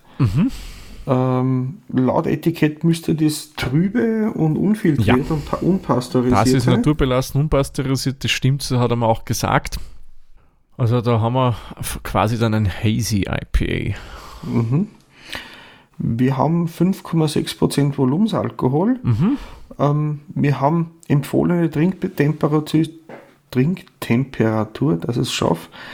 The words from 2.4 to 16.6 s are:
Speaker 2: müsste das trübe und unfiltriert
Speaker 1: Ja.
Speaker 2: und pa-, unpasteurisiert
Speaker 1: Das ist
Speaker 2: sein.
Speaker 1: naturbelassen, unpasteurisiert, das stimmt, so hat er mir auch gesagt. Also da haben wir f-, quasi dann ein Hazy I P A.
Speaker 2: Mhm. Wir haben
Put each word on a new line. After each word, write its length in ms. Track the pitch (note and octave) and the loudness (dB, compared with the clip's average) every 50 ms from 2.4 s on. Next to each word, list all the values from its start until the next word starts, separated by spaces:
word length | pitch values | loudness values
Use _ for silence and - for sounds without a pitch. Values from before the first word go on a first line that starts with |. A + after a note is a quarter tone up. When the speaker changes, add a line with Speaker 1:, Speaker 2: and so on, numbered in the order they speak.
| - E3 E3 - D#3 D3+ D3+ - - | 0 -2 0 2 0 0 0 0 2
Speaker 2:
müsste 300 | E3 E3 E3 - - D#3+ | 2 2 2 0 -2 0
das 400 | D3+ D#3 D3+ D3+ - - - - | 2 2 0 0 -2 -8 -12 -8
trübe 760 | - - B2+ B2+ D#3 F3+ G3+ G3 A#3+ A#3 A3+ A3 A3 G#3+ A3 | -6 -4 0 2 2 2 2 0 0 0 0 0 0 0 -2
und 240 | - - D#3+ D#3 D3+ - | 0 0 0 2 2 2
unfiltriert 720 | - F#3+ G#3+ G#3+ - E3+ D3 A#2+ G2+ G2+ B2 B2+ D3 - | 2 2 2 2 2 2 2 4 4 4 4 2 2 0
Speaker 1:
Ja. 60 | D#3+ | -4
Speaker 2:
und 120 | D3 - | -4 -4
pa-, 100 | - - - | -6 -4 -2
unpasteurisiert 800 | - D#3 F#3+ F#3 - - B2+ A#2+ - - - B2+ A#2+ B2+ B2 G2 | 0 0 0 0 0 0 -2 -2 -2 0 0 2 2 4 4 4
Speaker 1:
Das 80 | A2 B2+ | 4 4
ist 120 | C3 C3+ A#2 | 4 4 4
Speaker 2:
sein. 100 | B2+ - | 4 2
Speaker 1:
naturbelassen, 640 | A3 A#3+ D3+ D3+ - D3+ C3 B2 C3 C3+ - - C#3 | 4 4 2 2 2 2 2 2 0 0 0 0 0
unpasteurisiert, 840 | D3 D#3 - C#3 C#3 - - - C#3 C3 C3+ C3 - C3+ B2+ - - | 0 2 2 2 0 0 -2 -4 -2 0 0 0 0 -2 -4 -4 -4
das 60 | A#2 | -4
stimmt, 300 | - - - C3 C#3 C#3 | -2 2 2 2 2 2
so 160 | - - C3 B2 | -2 -2 0 2
hat 120 | B2 A#2 | 2 2
er 60 | A#2+ | 2
mir 100 | A#2 A#2+ | 2 2
auch 180 | A2 A2+ - - | 2 2 0 0
gesagt. 540 | - A#2 - - - A2+ D3+ - - - - - - - - - - - - - - - - - - _ _ _ _ - | -4 -4 -2 0 0 0 0 -2 -4 -8 -8 -8 -10 -12 -16 -16 -16 -16 -18 -18 -20 -20 -20 -20 -20 _ _ _ _ -6
Also 240 | - A#2 A2 A#2+ B2 | -2 0 0 0 0
da 200 | A2 A#2+ A#2+ A2 | 2 2 2 2
haben 120 | A2+ A#2 B2+ | 2 0 2
wir 220 | C3 B2+ B2 A2 - - - - - | 2 2 2 0 -2 -6 -14 -12 -10
f-, 200 | - - - - | -8 -8 -8 -8
quasi 360 | - - - G2 F#2+ A2 A#2+ G#2+ | -8 -2 0 2 2 2 2 2
dann 140 | A#2 A2+ A2 | 0 2 2
ein 140 | A2 G#2+ F#2 | 2 0 0
Hazy 520 | - - - A2 A2 B2 A2 - G#2+ G2 | -2 0 0 0 0 0 0 0 0 0
I 240 | - - - - - - | 0 -2 -4 -6 -4 0
P 440 | - - - - - E2+ - - G2+ | 0 0 2 2 -2 -2 -2 -4 -6
A. 520 | - - - - - - - - - - | -6 -10 -16 -18 -18 -18 -18 -18 -12 -8
Speaker 2:
Mhm. 420 | - A#2+ A#2+ A2+ A2+ C3 D#3+ G#3+ - - - _ _ _ - - - - - - - - - - - - - _ _ _ - | -2 -2 0 0 2 2 0 0 -2 -6 -20 _ _ _ -20 -16 -14 -14 -14 -14 -14 -20 -20 -20 -20 -20 -20 _ _ _ -6
Wir 380 | - - A#2 A#2 B2+ C3 C3+ | -4 -4 0 0 0 0 2
haben 320 | C3 C3 D3+ E3+ E3+ | 2 0 2 2 0